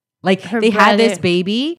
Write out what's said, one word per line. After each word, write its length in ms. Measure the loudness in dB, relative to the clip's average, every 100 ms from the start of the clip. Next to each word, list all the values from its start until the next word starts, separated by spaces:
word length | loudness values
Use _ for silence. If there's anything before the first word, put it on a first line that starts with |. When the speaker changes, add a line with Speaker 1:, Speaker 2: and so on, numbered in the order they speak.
| _ _
Speaker 1:
Like 180 | -2 -2
Speaker 2:
Her 180 | -2 -2
Speaker 1:
they 100 | 0
had 280 | 2 2 4
this 140 | 2
Speaker 2:
brother 100 | 0
Speaker 1:
baby. 560 | -2 -2 -2 -2 -4